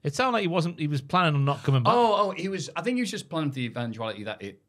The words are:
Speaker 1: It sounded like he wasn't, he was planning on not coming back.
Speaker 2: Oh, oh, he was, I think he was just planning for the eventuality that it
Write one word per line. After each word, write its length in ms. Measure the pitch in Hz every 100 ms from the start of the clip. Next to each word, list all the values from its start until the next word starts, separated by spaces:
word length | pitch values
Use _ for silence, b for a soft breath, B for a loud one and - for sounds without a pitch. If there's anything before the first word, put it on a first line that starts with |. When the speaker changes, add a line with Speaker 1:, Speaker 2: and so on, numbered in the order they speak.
Speaker 1:
It 120 | 143 143
sounded 180 | 254
like 80 | 233
he 60 | 190
wasn't, 320 | 175 170 170
he 80 | 151
was 140 | 147
planning 340 | 139 180 170 147
on 100 | 139
not 180 | 139
coming 200 | - 135
back. 100 | 117
Speaker 2:
Oh, 340 | 240 233 202 202
oh, 40 |
he 180 | 185 190
was, 200 | 190 139 170
I 60 |
think 140 | 175 254
he 60 |
was 100 | 220
just 180 | 208 -
planning 220 | 165 147
for 40 | 135
the 100 | 120
eventuality 580 | 120 120 113 113 104
that 180 | 104 98
it 200 | 98 -